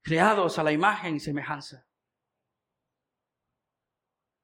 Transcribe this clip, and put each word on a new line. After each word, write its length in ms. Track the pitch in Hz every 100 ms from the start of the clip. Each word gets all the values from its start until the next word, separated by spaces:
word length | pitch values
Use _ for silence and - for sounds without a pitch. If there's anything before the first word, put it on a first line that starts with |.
creados 560 | - 160 202 208 170 -
a 40 |
la 100 | 156
imagen 440 | 151 196 202 175 147
y 40 |
semejanza. 680 | - 143 143 143 - 139 _ _ _ _ _ _ _ _ _ _ _ _ _ _ _ _ _ _ _ _ _ _ _ _ _ _